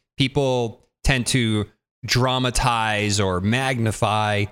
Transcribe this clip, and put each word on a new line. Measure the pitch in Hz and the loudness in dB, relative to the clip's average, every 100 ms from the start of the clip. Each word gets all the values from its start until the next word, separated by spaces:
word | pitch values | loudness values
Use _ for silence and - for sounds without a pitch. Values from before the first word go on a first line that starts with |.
| _ - | _ -2
people | 131 147 135 127 117 - _ _ | 0 0 0 -2 -4 -8 _ _
tend | - 135 113 | 0 0 0
to | 131 113 107 101 _ _ _ 113 | 0 0 0 -4 _ _ _ -2
dramatize | 123 127 127 127 - 127 117 110 104 104 101 | 0 2 0 0 0 0 0 0 0 0 0
or | 95 90 | 0 0
magnify, | 98 123 135 127 113 - 107 107 107 104 104 | 0 0 0 -2 -2 0 0 0 0 0 -4